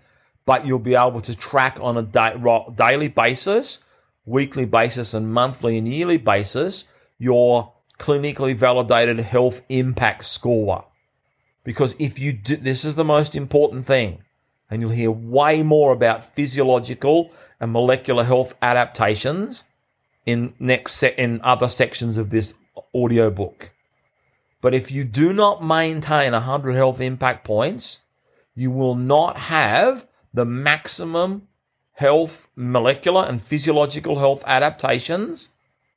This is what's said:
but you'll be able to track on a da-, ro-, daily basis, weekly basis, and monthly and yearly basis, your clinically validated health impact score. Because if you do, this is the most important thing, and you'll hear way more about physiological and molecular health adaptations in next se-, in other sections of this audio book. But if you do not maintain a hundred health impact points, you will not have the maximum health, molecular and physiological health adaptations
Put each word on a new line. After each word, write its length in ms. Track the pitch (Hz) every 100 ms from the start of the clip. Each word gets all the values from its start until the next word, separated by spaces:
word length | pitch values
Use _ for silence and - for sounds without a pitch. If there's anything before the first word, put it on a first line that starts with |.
| _ _ _ _ -
but 200 | 127 135
you'll 140 | 127
be 160 | 117 123
able 260 | 127 120
to 140 | 107 110
track 420 | - 139 131 -
on 160 | 123 117
a 60 |
da-, 320 | 110 120 113 123
ro-, 360 | 120 113 - 113
daily 340 | 120 139 151
basis, 720 | - 117 123 190 214 285 - _ _ _ _ 113
weekly 400 | 127 139 139 120
basis, 480 | 113 120 123 113
and 200 | 110 110
monthly 440 | 117 131 127 120 113
and 100 | 113
yearly 300 | 139 175 170
basis, 680 | 110 101 101 123 175 202 - _ _ -
your 560 | 120 123 123 120 117 _ _ -
clinically 560 | - 143 147 139 135 117
validated 640 | 127 127 117 120 120 113
health 420 | 113 123 127 123 -
impact 580 | 131 127 117 117 - -
score. 600 | - 123 117 104 92 - _ _ _ _ _ _ _
Because 320 | - 113 135 -
if 180 | 147 -
you 160 | 139
do, 220 | 117 104 151
this 300 | 131 131 151
is 100 | 147
the 80 |
most 320 | 156 151 151 151
important 500 | 139 147 147 131 127
thing, 380 | 131 107 85 _ _ _ _ -
and 100 | 110
you'll 80 | 113
hear 220 | 117 113
way 500 | 113 113 131 147 156
more 300 | 156 151 143
about 340 | 123 117 117 -
physiological 1040 | - 143 131 131 127 117 117 139 165 165 _ - -
and 120 | 117
molecular 520 | 117 123 131 139 120
health 320 | 120 127 127 -
adaptations 1000 | 123 120 120 - 107 107 131 170 233 247 - _ _ _ _ _ -
in 300 | 120 120 -
next 360 | 127 123 -
se-, 200 | - 131 -
in 200 | 120 117
other 240 | 127 123 123
sections 500 | - 123 - 117 110
of 140 | 104
this 240 | 110 101 - _ - - 123
audio 340 | 123 117 110
book. 420 | 95 95 - - _ _ _ _ _ _ _ _ _
But 140 | 123
if 180 | 127 107
you 120 | 135
do 300 | 131 110 165
not 300 | 196 208 202
maintain 720 | 160 160 160 160 156 151 139
a 60 | 117
hundred 340 | 127 143 131
health 260 | 127 131 127
impact 440 | 127 131 127 123
points, 560 | - 107 139 226 - - _ _ _ _ _ 120
you 160 | 127
will 240 | 131 127 123
not 420 | 127 147 170 -
have 680 | - 160 117 120 226 262 - _ _
the 120 | 120 117
maximum 1040 | 123 147 151 - - 170 170 185 202 - _ _ _ _
health, 540 | - 139 151 160 - _ -
molecular 680 | 123 123 117 139 180 185 180
and 160 | 123
physiological 760 | - 147 151 151 147 147 165 143
health 260 | 139 135 -
adaptations 1000 | 131 147 151 131 123 139 175 214 330 - _ _ _ _